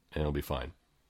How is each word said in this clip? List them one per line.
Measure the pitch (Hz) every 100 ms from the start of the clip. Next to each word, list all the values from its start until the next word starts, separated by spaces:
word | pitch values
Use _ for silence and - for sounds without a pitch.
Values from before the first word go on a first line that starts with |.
| _
and | -
it'll | 73
be | 73
fine." | - 69 64 - _ _ _